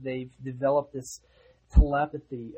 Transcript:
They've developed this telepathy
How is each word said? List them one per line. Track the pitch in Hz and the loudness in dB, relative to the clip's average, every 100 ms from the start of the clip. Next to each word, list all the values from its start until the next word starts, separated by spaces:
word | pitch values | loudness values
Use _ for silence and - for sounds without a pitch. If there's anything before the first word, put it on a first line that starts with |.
They've | 131 127 127 - | -8 -8 -8 -12
developed | 131 123 135 143 143 | -12 -2 2 2 0
this | 139 131 - _ _ _ _ _ | -8 -12 -16 _ _ _ _ _
telepathy | - 143 143 151 151 - 123 113 | 4 6 2 0 -4 -12 -12 -10